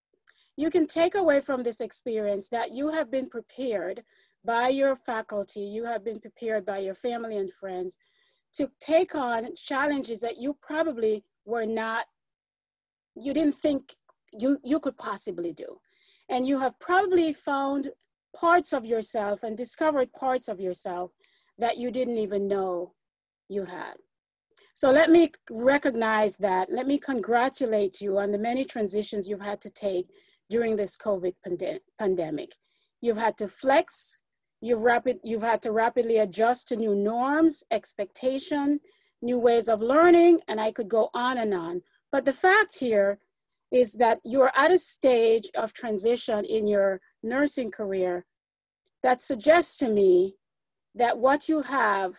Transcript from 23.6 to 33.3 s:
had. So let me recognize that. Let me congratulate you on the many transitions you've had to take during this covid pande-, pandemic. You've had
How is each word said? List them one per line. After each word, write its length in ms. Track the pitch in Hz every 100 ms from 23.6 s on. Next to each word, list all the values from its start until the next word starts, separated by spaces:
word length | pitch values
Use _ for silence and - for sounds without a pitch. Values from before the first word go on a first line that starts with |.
had. 320 | 180 - - - _ _ _ _ _ _ _ -
So 160 | 269
let 180 | 277 320
me 220 | 339 320 - -
recognize 880 | 226 247 285 285 226 220 214 214 -
that. 320 | 196 185 185
Let 160 | 247 269
me 140 | 285
congratulate 1040 | - 254 190 233 262 - 247 214 202 -
you 180 | 202 196
on 120 | 202
the 60 | 208
many 280 | 226 254 269
transitions 640 | 240 202 208 208 208 185
you've 140 | 196
had 200 | 202 208
to 80 | 208
take 400 | - 202 180 - _ _ _ -
during 260 | 226 226 208
this 200 | 190 -
covid 380 | 220 190 180 - -
pande-, 360 | 175 165 156 _ -
pandemic. 580 | 208 180 156 147 - - _ _ _ -
You've 160 | 233 220
had 200 | 226